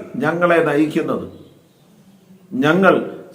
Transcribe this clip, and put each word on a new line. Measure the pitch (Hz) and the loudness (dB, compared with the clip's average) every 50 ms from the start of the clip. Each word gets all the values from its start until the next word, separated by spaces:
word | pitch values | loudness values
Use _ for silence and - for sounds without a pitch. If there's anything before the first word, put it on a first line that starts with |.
| - - - - 139 | -12 -12 -8 -4 -4
ഞങ്ങളെ | 156 165 175 175 175 170 165 151 151 | -2 -2 0 0 2 2 2 2 2
നയിക്കുന്നത്. | 143 147 156 151 - 165 139 135 117 95 87 87 - - - - _ _ _ _ _ _ _ _ _ _ _ _ _ _ _ - - - _ - - 127 139 | 2 0 0 0 -2 -4 -4 -4 -4 -6 -8 -12 -16 -20 -20 -20 _ _ _ _ _ _ _ _ _ _ _ _ _ _ _ -20 -20 -20 _ -8 -4 0 2
ഞങ്ങൾ | 151 170 185 190 180 151 - - - - - - - - | 2 4 4 4 4 4 2 0 -6 -10 -14 -18 -20 -16